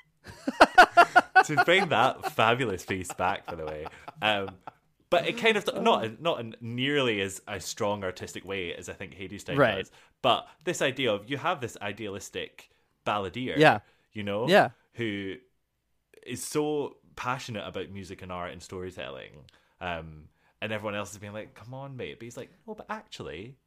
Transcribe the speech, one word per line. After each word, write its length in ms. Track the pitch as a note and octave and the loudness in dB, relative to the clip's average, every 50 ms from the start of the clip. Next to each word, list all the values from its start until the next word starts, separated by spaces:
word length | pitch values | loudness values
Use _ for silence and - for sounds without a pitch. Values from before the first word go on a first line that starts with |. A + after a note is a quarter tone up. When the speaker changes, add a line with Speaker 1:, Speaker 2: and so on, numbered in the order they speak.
| _ _ _ _ - - - - - - - - D#4 - - - E4+ - - F4 E4+ - - F4 - - - F#4 F#4 | _ _ _ _ -20 -20 -20 -12 -8 -2 4 6 6 8 10 10 10 10 10 8 8 8 8 4 4 6 6 6 6
Speaker 1:
To 120 | - - - F4+ | 6 4 2 4
bring 240 | - F3 F#3+ G3 D#3+ | 6 6 4 4 4
that 440 | B2+ G#2+ A#2 - - - - F#4+ - | 4 4 4 4 2 0 -6 -4 0
fabulous 520 | - A2+ A2 A#2 B2+ C3+ A2 F#2+ F2 - | 4 4 4 4 4 2 -2 -2 -4 -4
piece 260 | - G2+ F#2 F2+ - - | -4 -4 -4 -4 -6 -4
back, 320 | - F2+ F#2 G2 - - | -2 0 0 -2 -2 -6
by 80 | - F2 | -10 -10
the 100 | E2 D#2 | -8 -8
way. 220 | D#2 D#2 D2+ D#2 - - - - - - - | -8 -8 -8 -10 -12 -14 -16 -18 -18 -8 -2
Um, 300 | G#2 G#2+ G#2+ G2+ G2 F#2+ F#2 - _ - - _ _ _ _ _ _ _ | 0 0 0 0 -2 -6 -10 -14 _ -20 -20 _ _ _ _ _ _ _
but 180 | - - - | 0 0 0
it 120 | D#3 A3 A#3 | 0 -2 0
kind 180 | A#3 A3+ A3 | 2 2 2
of, 100 | G#3 - - - G3 A3+ | 2 0 -4 -2 0 2
not, 380 | A3+ G3 G#2 A2+ A2 A2+ - | 4 4 2 2 -2 -6 -4
not 200 | D3+ E3+ - - | -2 -2 -2 -2
in 140 | A#2 A2+ A2 - | -4 -10 -12 -12
nearly 640 | A#2+ A2+ A#2+ B2 C3 C#3 D3 C#3+ C3 B2 G#2+ G2+ G2 | -10 -8 -4 -2 -2 0 2 2 2 2 2 0 -2
as 180 | G2 F#2 - - - | -4 -4 -8 -10 -10
a 100 | G#2 F#2+ | -10 -8
strong 440 | - - - - A2+ G2+ G#2 G#2 G2 | -8 -8 -6 -2 -2 -2 0 -2 -4
artistic 400 | F#2 F2+ - G#2+ F2+ - G2+ - | -6 -6 -8 -10 -12 -12 -12 -10
way 300 | F2+ G2 G2 F2+ E2+ - | -8 -6 -6 -6 -6 -8
as 160 | - F#2 - | -10 -10 -12
I 20 | F2 | -12
think 220 | - G2+ - - | -12 -14 -16 -14
Hadestown 400 | F#2 G2 F2 G2+ G2 - - F2+ | -14 -12 -12 -12 -12 -8 -2 2
Speaker 2:
Right. 200 | C#3 C#3 A2+ G2+ F#2+ | 4 4 4 2 0
Speaker 1:
does. 120 | F#2+ - _ - - _ _ _ | -4 -8 _ -20 -20 _ _ _
But 260 | - B2+ A2 - - - - _ - | 2 2 2 2 0 -6 -16 _ -6
this 180 | F3+ E3+ - E3+ | -6 -2 0 0
idea 280 | C#3+ B2+ C#3 C3+ A#2 G#2 | 0 0 0 0 0 0
of, 180 | G2+ G#2 A2+ | 0 -2 -6
you 80 | C#3 C3 | -6 -4
have 220 | C#3 E3 F#3 C#3+ A#2+ | -2 -2 -2 -2 -4
this 160 | G#2+ - - | -8 -8 -8
idealistic 880 | G#2 G#2 G#2 G#2 A2 G2+ F#2+ G2+ - - - F#2+ E2 - _ - - _ _ _ _ _ _ _ - | -8 -8 -8 -8 -8 -8 -8 -10 -10 -10 -10 -10 -10 -10 _ -18 -20 _ _ _ _ _ _ _ -4
balladeer, 500 | A#2+ G#2+ G#2 G2 F#2 - A#2+ B2+ A2+ D#2+ | -2 -2 0 -2 -4 -6 -6 -6 -4 2
Speaker 2:
Yeah. 220 | C#3+ D#3 D3+ A2+ G#2 - _ _ _ _ _ - | 4 6 6 6 4 0 _ _ _ _ _ -12
Speaker 1:
you 120 | G#2+ G2+ | -8 -6
know, 220 | G2+ G2+ G#2 A#2+ C#3+ | -4 -4 -2 2 4
Speaker 2:
Yeah. 220 | F#3 G3+ C3+ A#2 A#2 _ _ _ _ | 6 6 6 4 0 _ _ _ _
Speaker 1:
who 420 | - A#2 A2 G2+ G2+ G2 F#2+ F2+ - - _ _ _ _ _ _ _ _ _ _ _ _ _ _ _ - | -8 -6 -6 -6 -6 -6 -8 -10 -12 -16 _ _ _ _ _ _ _ _ _ _ _ _ _ _ _ -14
is 180 | - B2 A#2 - | -12 -10 -10 -8
so 540 | - - D3+ D3+ D3+ D3+ D3 C3+ - - - _ _ _ | -6 -4 -2 -2 -2 -2 -4 -4 -6 -10 -14 _ _ _
passionate 500 | - - B2 B2+ C3+ - - A2+ G2+ - | -8 -6 -6 -6 -6 -6 -10 -10 -8 -8
about 220 | F#2 F2+ G2 F2+ - | -8 -8 -8 -10 -10
music 300 | F#2+ G2 F#2+ F2 F#2+ - | -10 -14 -14 -14 -14 -14
and 100 | G2 F#2 | -12 -10
art 220 | F2+ F2+ F2 F2 C2+ | -10 -8 -8 -10 -10
and 100 | F2 - | -14 -14
storytelling, 840 | - G2 F#2 F2+ F#2 F2+ - C2+ C2 C2+ B1+ G#1 G1+ - D2 C2 - _ _ _ _ _ - | -14 -12 -10 -10 -10 -10 -10 -12 -10 -12 -12 -14 -16 -20 -20 -20 -20 _ _ _ _ _ -10
um, 480 | F2+ F2+ E2+ E2 D#2+ D#2+ D#2 D#2 D2 - _ _ _ _ _ _ | -8 -6 -6 -8 -8 -12 -16 -18 -20 -20 _ _ _ _ _ _
and 100 | G#2 G#2+ A2 | -8 -6 -6
everyone 240 | G#2+ G#2 G#2+ G2+ | -6 -6 -6 -6
else 160 | G#2 G#2 - G#2 | -6 -6 -8 -12
is 60 | G2+ | -14
being 140 | G#2 G#2 G2+ | -14 -14 -12
like, 220 | A2 G2 D2+ - | -12 -14 -14 -18
"Come 180 | - G#2+ A#2 C3 | -20 -18 -16 -14
on, 240 | C3 C#3 C#3 C3+ | -14 -14 -14 -12
mate." 220 | B2 G2+ D#2 C#2 - | -10 -10 -10 -12 -12
But 60 | A2+ | -16
he's 120 | A#2+ - | -16 -14
like, 140 | C3 A#2 - _ _ _ | -14 -16 -16 _ _ _
"No, 80 | A3+ G#3+ | -16 -16
but 120 | G#3+ - - | -14 -12 -12
actually, 640 | G#3+ G#3+ G#3 _ - - - C3+ - F2 G2+ B2 C#3 _ _ | -12 -12 -14 _ -16 -14 -12 -12 -12 -12 -12 -14 -18 _ _